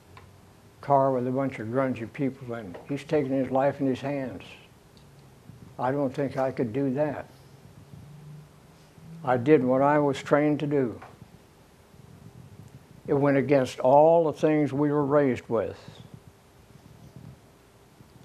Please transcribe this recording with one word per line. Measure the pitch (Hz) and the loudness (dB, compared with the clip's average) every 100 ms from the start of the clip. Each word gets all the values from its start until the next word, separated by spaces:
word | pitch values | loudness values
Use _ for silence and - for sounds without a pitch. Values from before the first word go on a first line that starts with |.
| - - - - - - - - | -20 -20 -20 -20 -20 -20 -20 -12
car | - 143 135 | 2 4 4
with | 131 123 | 2 -2
a | |
bunch | 127 135 - | -2 -4 -6
of | 107 | -4
grungy | 127 131 113 113 | -2 -2 -2 -8
people | - 143 131 123 | -4 -4 -4 -10
in. | 117 101 85 - | -10 -12 -14 -10
He's | 139 | -10
taking | - 151 131 | -2 -2 0
his | 135 123 | -2 0
life | 131 139 139 | 0 0 0
in | 135 | -2
his | 127 | -2
hands. | 139 143 131 - - - - - - - - - - - - - - - | -4 -6 -6 -10 -16 -20 -20 -20 -20 -20 -20 -20 -20 -20 -20 -20 -20 -6
I | 123 | -2
don't | 143 139 | 0 -2
think | 131 139 135 | -2 -4 -2
I | 135 | -2
could | 131 127 | -2 -4
do | 113 139 | -2 -2
that. | 127 151 110 - - - - - - - - - - - - - - - - - - - - | 0 -2 -4 -12 -18 -20 -20 -20 -20 -20 -20 -20 -20 -20 -20 -20 -20 -20 -20 -20 -20 -20 -8
I | 135 123 | -2 0
did | 117 156 | 4 4
what | 127 131 | 6 2
I | 139 151 | 4 2
was | 147 135 | 0 -2
trained | - 147 151 147 | 0 2 2 0
to | 147 | 0
do. | 143 127 95 - - - - - - - - - - - - - - - - - - - - - | 0 0 -4 -14 -20 -20 -20 -20 -20 -20 -20 -20 -20 -20 -20 -20 -20 -20 -20 -20 -20 -20 -16 -2
It | |
went | 143 143 139 | 0 2 2
against | 127 143 127 - | 2 2 2 0
all | 131 143 156 165 160 | 4 6 8 6 2
the | |
things | 139 160 151 143 | 0 0 2 0
we | 131 147 | 0 0
were | 147 | 0
raised | 139 147 143 117 - | 2 4 4 0 -2
with. | 113 95 - - - - - - - - - - - - - - - - - - - - - - - - - | -2 -2 -6 -16 -20 -20 -20 -20 -20 -20 -20 -20 -20 -20 -20 -20 -20 -20 -20 -20 -20 -20 -20 -20 -20 -20 -20